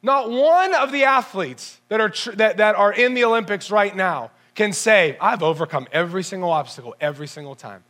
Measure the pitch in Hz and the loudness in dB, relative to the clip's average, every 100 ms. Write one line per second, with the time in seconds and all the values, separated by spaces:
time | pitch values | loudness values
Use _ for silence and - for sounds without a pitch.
0 | 226 269 226 247 294 349 381 330 269 277 | 2 0 0 0 4 4 4 0 0 2
1 | 269 269 - 190 151 123 - - _ 220 | 4 2 0 -6 -8 -8 -18 -20 _ 0
2 | 214 - 240 196 220 180 214 208 202 208 | 0 -2 -10 2 2 4 2 4 2 4
3 | 247 254 233 226 190 202 - 208 202 190 | 0 2 2 2 0 -6 0 0 0 0
4 | 185 151 113 _ _ - 208 180 220 208 | -2 -2 -8 _ _ -2 -2 0 2 4
5 | 165 135 202 240 160 160 156 147 131 151 | 4 0 -2 0 -2 -2 -4 -6 -4 -4
6 | 170 180 175 190 180 160 131 - 120 - | -2 -6 -8 -6 -2 -2 -4 -14 -18 -6
7 | 151 143 147 - 143 135 120 98 _ | -6 -6 -14 -16 -18 -18 -18 -20 _